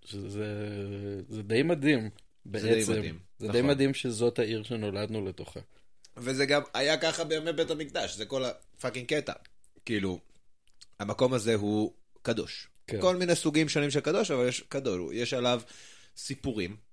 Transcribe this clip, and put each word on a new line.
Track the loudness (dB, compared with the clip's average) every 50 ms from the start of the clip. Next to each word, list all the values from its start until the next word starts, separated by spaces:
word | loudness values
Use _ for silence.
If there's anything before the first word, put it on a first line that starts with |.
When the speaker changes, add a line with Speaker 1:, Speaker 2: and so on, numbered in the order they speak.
| -18
Speaker 1:
שזה, | -14 -12 -10 -10 -8 -6 -6 -4 -4 -4 -6 -6 -6 -6 -6 -6 -6 -6 -6 -6 -6 -6 -8 -8 -8
זה | -10 -8
די | -2 2 2 4
מדהים, | 4 4 2 4 4 4 4 4 2 -4 -8 -14 -20 -20 _ -20 -10
Speaker 2:
זה | -6 -4 0 4 4
די | 4
Speaker 1:
בעצם. | 4 4 2
Speaker 2:
מדהים, | 2 0 0 -4 -6 -8 -14 -18 -12 -8
Speaker 1:
זה | -4 0
די | 2 4
Speaker 2:
נכון. | 4 4
Speaker 1:
מדהים | 4 4 4 2 2
שזאת | 0 -2 -4 0 2 2 2 4 2
העיר | 0 0 0 -4
שנולדנו | -4 -6 -4 -2 -2 -2 -2 -2 -2 -2 -2 -4 -4
לתוכה. | -4 -6 -8 -12 -12 -12 -14 -16 -16 -20 -20 -20 -20 -20 -20 -20 -20 -16
Speaker 2:
וזה | -8 -4 -2 0 0 2
גם | 4 2 2 2 0 -2
היה | 0 2 2 2 2
ככה | 2 0 0 -2 -2
בימי | -2 -2 -2 -2 -2
בית | 0 0 0 0
המקדש, | -2 -4 -6 -6 -4 -4 -4 -4 -6
זה | -8 -8
כל | -4 -2 -2 -2
הפאקינג | -2 -4 -8 -14 -20 -14 -8 -6 -6 -6 -6 -2
קטע. | 0 0 0 0 -4 -8 -10 -14 -20 -20 -20 -20 -20 -20 -16 -4
כאילו, | -2 -2 0 0 -2 -2 -4 -8 -16 -20 -20 _ -20 -20 _ _ -20 -20 -20 -20 -20 -12 -8
המקום | -6 -4 2 2 2 2 2
הזה | 2 2 2 2
הוא | 2 2 2 2 2 2 0 -2 -10 -20 _ -20 -6
קדוש. | -2 -2 -2 -2 -4 -6 -10 -12 -14 -16 _ -20 -10
Speaker 1:
כן. | -8 -4 2
Speaker 2:
כל | 4 4 4
מיני | 4 2 2 2
סוגים | 2 2 2 4 4 2 4
שונים | 2 2 2 2
של | 0 0
קדוש, | 0 2 2 2 2 2
אבל | 2 2 2 2
יש | 0 -2
קדוש, | -6 -6 -6 -2 -2 0 -2 -2 -2 -4 -4
יש | -4 -2 -2 0
עליו | 2 2 2 2 2 0 -8 -16 -20 -20 -20 -20 -20 -20 -20 -16
סיפורים | -14 -10 -8 -8 -4 -4 -2 -2 -2 -2 -4 -6 -10 -18 -20